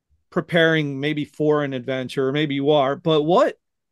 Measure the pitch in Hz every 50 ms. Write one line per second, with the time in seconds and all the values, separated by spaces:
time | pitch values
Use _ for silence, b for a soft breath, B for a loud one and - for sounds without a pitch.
0 | _ _ _ _ _ _ - - 160 - 170 170 160 165 160 156 151 143 139 135
1 | 139 151 151 147 147 - _ - 151 151 151 147 147 139 135 127 120 131 131 131
2 | 127 120 - 143 135 131 135 147 156 147 139 139 139 143 151 151 131 135 139 139
3 | - 165 160 151 147 156 180 240 302 359 - _ _ _ _ _ _ _